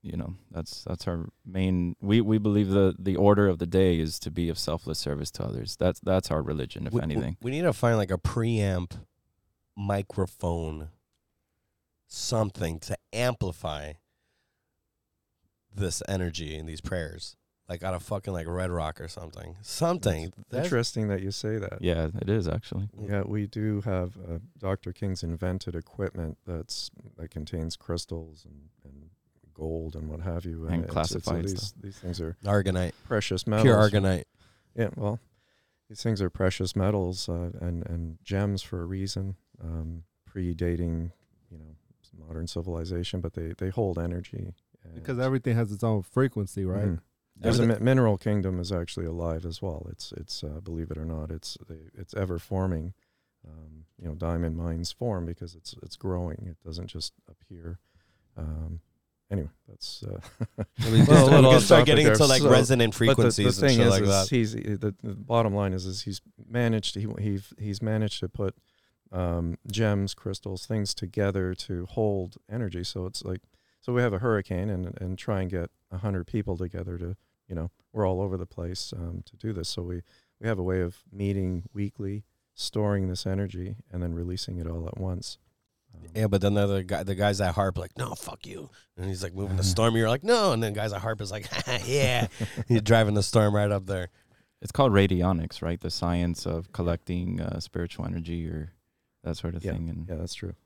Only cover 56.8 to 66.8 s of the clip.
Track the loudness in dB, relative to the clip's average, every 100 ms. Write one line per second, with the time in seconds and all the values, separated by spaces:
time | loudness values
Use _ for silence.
56.8 | -10 -8 -10 _ _ -20 _ -16 -12 -12
57.8 | _ _ _ _ _ -10 -8 -6 -6 -10
58.8 | _ _ _ _ _ -6 -6 _ _ -16
59.8 | -14 -10 -10 -10 -12 -10 -10 -6 -10 -2
60.8 | 4 8 10 12 12 12 12 10 10 10
61.8 | 10 8 8 8 8 8 8 8 8 6
62.8 | 6 6 6 8 6 6 4 4 6 6
63.8 | 8 6 6 4 4 2 2 -2 -4 -2
64.8 | -2 -4 -8 -10 0 2 4 2 2 0
65.8 | -4 -8 -8 -10 _ _ -6 0 2 2